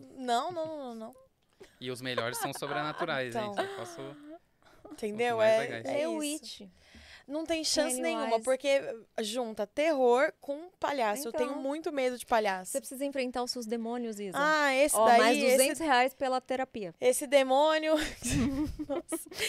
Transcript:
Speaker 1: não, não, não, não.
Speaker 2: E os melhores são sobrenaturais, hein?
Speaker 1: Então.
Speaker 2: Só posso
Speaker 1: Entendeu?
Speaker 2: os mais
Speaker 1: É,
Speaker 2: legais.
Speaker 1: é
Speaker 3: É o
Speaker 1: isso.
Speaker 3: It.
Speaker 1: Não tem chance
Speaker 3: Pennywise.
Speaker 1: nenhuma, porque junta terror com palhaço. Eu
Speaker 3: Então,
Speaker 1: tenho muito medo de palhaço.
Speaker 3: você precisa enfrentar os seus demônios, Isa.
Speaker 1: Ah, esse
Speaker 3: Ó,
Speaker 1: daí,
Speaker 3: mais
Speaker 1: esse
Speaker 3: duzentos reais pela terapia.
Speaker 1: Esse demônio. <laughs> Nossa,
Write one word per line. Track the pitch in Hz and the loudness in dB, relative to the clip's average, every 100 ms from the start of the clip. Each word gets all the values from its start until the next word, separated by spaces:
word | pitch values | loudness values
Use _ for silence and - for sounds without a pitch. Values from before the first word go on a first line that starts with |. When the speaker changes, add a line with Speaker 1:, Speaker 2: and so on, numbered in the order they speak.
| 269 262 | -18 -10
Speaker 1:
não, | 254 233 311 | -2 -2 -2
não, | 349 320 311 | -6 -8 -8
não, | 262 | -12
não. | 226 220 508 539 _ _ _ - _ | -12 -14 -18 _ _ _ _ -20 _
Speaker 2:
E | 127 | -10
os | 123 | -8
melhores | 131 123 117 123 | -6 -4 -4 -4
são | - | -6
sobrenaturais, | 139 143 143 151 147 - 139 127 117 | -6 -6 -4 -4 -4 -4 -2 -2 -4
hein? | 151 | -6
Speaker 1:
Então. | 104 - | -4 -6
Speaker 2:
Só | - | -8
posso | 113 - 139 294 294 311 _ _ _ - - | -12 -12 -14 -14 -18 -20 _ _ _ -20 -20
Speaker 1:
Entendeu? | 302 220 214 240 226 | -10 -8 -4 -2 2
Speaker 2:
os | |
mais | 220 | 4
Speaker 1:
É, | 220 | 4
Speaker 2:
legais. | 233 233 - | 2 -6 -4
Speaker 1:
é | 285 | -4
Speaker 3:
É | 320 | -2
o | 320 | -2
Speaker 1:
isso. | 294 311 220 - | -4 -6 -10 -16
Speaker 3:
It. | 190 _ _ - - - - | -18 _ _ -20 -20 -20 -10
Speaker 1:
Não | 294 | -8
tem | 330 330 | -2 -2
chance | 302 - 294 254 | 0 2 2 0
Speaker 3:
Pennywise. | 330 330 | -2 -2
Speaker 1:
nenhuma, | 226 226 | 0 0
porque | 226 262 277 277 - 226 - - | 2 0 2 2 0 -8 -10 -6
junta | 214 233 233 220 202 | -4 -4 -6 -6 -6
terror | - 302 285 254 240 311 - | 0 2 4 6 6 4 -2
com | - 285 349 _ | -10 -10 -10 _
palhaço. | 302 285 220 214 302 | -4 0 0 -2 -4
Eu | |
Speaker 3:
Então, | 320 - | -4 -4
Speaker 1:
tenho | 285 | -2
muito | 269 302 339 | -4 -4 -4
medo | 294 254 247 | -2 -2 -2
de | |
palhaço. | - 233 214 190 185 | 0 0 2 -4 -6
Speaker 3:
você | 277 | -8
precisa | 233 254 | -8 -6
enfrentar | 277 277 247 247 | -6 -4 -4 -4
os | 247 | -6
seus | 254 226 | -6 -6
demônios, | 233 226 240 233 208 | -6 -4 -6 -6 -8
Isa. | 202 269 | -6 0
Speaker 1:
Ah, | 294 311 294 | 2 4 4
esse | 262 294 | 4 4
Speaker 3:
Ó, | 202 220 | 6 8
Speaker 1:
daí, | 233 | 8
Speaker 3:
mais | 220 285 | 8 4
Speaker 1:
esse | 269 262 | 4 4
Speaker 3:
duzentos | 269 277 | 4 2
reais | 320 247 254 | 2 4 4
pela | - 269 254 | 0 -2 -2
terapia. | - 254 262 233 185 - | -2 -4 -4 -8 -12 0
Speaker 1:
Esse | 247 247 294 | 2 2 4
demônio. | 277 262 262 311 311 311 | 4 6 4 4 4 4
<laughs> | 311 311 - 240 285 247 269 302 - 302 | 2 0 -6 -2 0 0 0 -4 -6 -6
Nossa, | 285 - 330 - 359 | -6 -6 -8 -8 -6